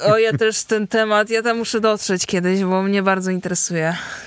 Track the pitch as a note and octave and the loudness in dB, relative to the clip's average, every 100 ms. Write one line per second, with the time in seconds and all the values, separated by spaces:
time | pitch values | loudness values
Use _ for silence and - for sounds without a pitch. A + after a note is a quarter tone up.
0 | F3+ A3 A3 A3 A3 G#3+ - A3 G#3 A3+ | 2 4 4 2 0 -2 -2 -2 0 0
1 | A3 G#3 G#3+ A3+ A#3 A#3 A3+ A3+ A3 G#3+ | 2 2 2 0 0 -2 -2 0 2 0
2 | - F#3 - F#3 F3+ F#3+ F#3 F#3 F#3+ G3+ | 0 -2 0 0 0 2 2 0 2 2
3 | F#3+ F#3+ F#3 F#3 - F3+ - E3+ D#3+ F3 | 2 0 0 -4 -2 -4 -2 -2 -2 -4
4 | - - | -8 -12